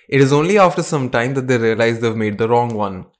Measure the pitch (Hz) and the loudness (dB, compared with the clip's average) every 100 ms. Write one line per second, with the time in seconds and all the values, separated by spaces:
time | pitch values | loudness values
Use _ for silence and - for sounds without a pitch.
0 | _ 139 139 143 165 208 180 175 160 151 | _ 0 2 2 2 4 4 2 -2 -2
1 | 127 127 123 135 127 123 113 110 117 113 | -2 -2 -2 -4 0 0 2 2 0 0
2 | 117 110 107 104 113 120 120 107 101 92 | -2 -2 -4 -2 0 2 0 -4 -6 -8
3 | - | -16